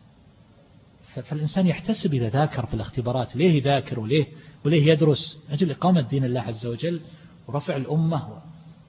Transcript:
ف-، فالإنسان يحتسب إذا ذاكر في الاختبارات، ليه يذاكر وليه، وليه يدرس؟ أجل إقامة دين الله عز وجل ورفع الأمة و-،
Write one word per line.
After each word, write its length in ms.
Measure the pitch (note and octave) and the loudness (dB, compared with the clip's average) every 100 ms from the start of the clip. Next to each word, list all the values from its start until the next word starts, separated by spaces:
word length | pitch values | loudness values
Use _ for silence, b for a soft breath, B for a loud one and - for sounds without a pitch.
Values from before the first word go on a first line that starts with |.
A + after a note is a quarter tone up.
| - _ - _ - _ _ - _ _ - | -20 _ -20 _ -20 _ _ -20 _ _ -16
ف-، 60 | - | -14
فالإنسان 460 | - D3+ D3+ F#3+ F#3 | -8 -4 -2 2 2
يحتسب 480 | - - A3 F3+ | 0 -2 -2 0
إذا 140 | C3+ A#2 | 0 0
ذاكر 380 | B2+ D3+ - A2 | 0 0 -2 -4
في 80 | |
الاختبارات، 640 | A2+ G#2+ - A#2+ B2+ A#2+ B2 | -6 -4 -4 -2 -2 -4 2
ليه 200 | F3+ D3+ | 4 4
يذاكر 440 | C3+ C#3 - B2 | 4 0 0 -6
وليه، 260 | G#2+ D3+ C#3 B B B | 0 0 0 B B B
وليه 280 | C#3+ D#3+ C#3+ | 0 4 6
يدرس؟ 460 | D#3+ D#3 C3 - - - | 6 4 2 -2 -14 -8
أجل 200 | C#3+ F3 | -2 -2
إقامة 300 | C3+ F3 F3 | 0 2 2
دين 240 | A#2+ C#3 | 2 0
الله 160 | B2+ B2 | 0 -2
عز 260 | A2+ A2 A#2+ | -4 -6 -6
وجل 340 | A#2+ E3+ E3+ - B B B - | -4 -4 -6 -10 B B B -8
ورفع 280 | C#3+ - C#3 | -6 -4 -4
الأمة 540 | B2+ D#3 D#3+ D#3 G#2+ | -2 0 0 0 -4
و-، 80 | G#2+ - - - - | -14 -18 -20 -20 -20